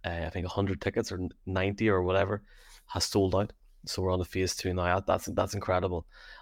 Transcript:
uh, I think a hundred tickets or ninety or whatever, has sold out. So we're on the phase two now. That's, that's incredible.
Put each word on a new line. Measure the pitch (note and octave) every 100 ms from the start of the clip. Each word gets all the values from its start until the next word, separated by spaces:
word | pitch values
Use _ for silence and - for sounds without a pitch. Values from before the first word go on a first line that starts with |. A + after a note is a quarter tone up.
uh, | - E2+
I | E2
think | F#2 F2
a |
hundred | - G2+ F#2
tickets | - - A2+
or | F#2 F#2 - -
ninety | F#2+ F#2+ G2+ A2
or | F#2+
whatever, | F2+ F#2+ G2 G#2 - - - - _
has | G2
sold | - G#2+ G2
out. | F#2+ G#2+ - _ - -
So | -
we're | F#2
on | F#2
the |
phase | F2 F#2 F#2 -
two | F#2+
now. | F2+ F2 F#2
That's, | G2+ F#2 -
that's | F2 F#2
incredible. | G2+ - F#2 F#2 F2 - - - -